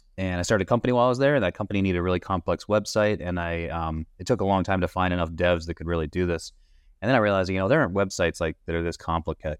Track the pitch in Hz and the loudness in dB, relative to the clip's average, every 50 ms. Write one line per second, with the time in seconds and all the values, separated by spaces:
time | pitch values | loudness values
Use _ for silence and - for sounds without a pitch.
0 | _ _ _ - 95 92 90 87 87 - 113 101 98 - 123 117 - 123 123 120 | _ _ _ -6 -4 -2 -2 -2 0 2 2 2 2 2 0 0 2 2 2 4
1 | 120 127 123 127 135 139 147 135 101 87 - - 107 - 101 101 95 95 90 87 | 4 4 2 2 2 2 4 4 2 0 0 -2 -6 -2 0 0 2 2 2 2
2 | 87 92 90 90 - - 95 90 - - 87 - - - 104 107 101 - - 110 | 2 2 0 0 0 -2 -2 -2 0 -2 -4 -4 -2 0 0 0 0 0 0 2
3 | 107 107 107 85 - 90 90 90 85 85 85 85 85 - 78 85 82 82 80 80 | 2 2 0 -2 -4 -4 -4 -4 -4 -4 -4 -4 -4 -4 -4 -4 -4 -4 -4 -6
4 | 78 - _ - 90 - 127 92 95 95 98 95 87 - 98 92 90 85 - 92 | -8 -10 _ -14 -2 -2 0 0 2 2 2 2 2 0 0 0 0 -2 -2 -2
5 | 92 92 90 90 85 80 85 80 87 87 87 85 82 82 82 - 85 82 85 82 | 0 0 0 0 -2 -2 -2 0 2 2 2 2 0 -6 -8 -8 -4 -4 -2 -2
6 | 80 73 - 90 90 87 85 80 - - - _ _ _ _ - _ - _ _ | -2 -2 -2 0 0 0 0 -2 -6 -10 -16 _ _ _ _ -20 _ -20 _ _
7 | 95 110 135 120 107 104 101 95 92 92 95 92 95 98 135 160 139 90 92 98 | -2 0 2 2 4 4 2 2 0 0 0 0 2 2 2 2 2 0 0 0
8 | 101 95 - - 90 85 80 - 85 80 80 - _ - 82 82 85 85 80 - | 0 -2 0 0 0 0 0 0 -4 -4 -4 -6 _ -4 -2 -2 -2 -2 -4 -6
9 | - - 82 82 - - 78 - - 78 76 - | -4 -2 -2 -2 -2 -4 -6 -6 -6 -8 -8 -8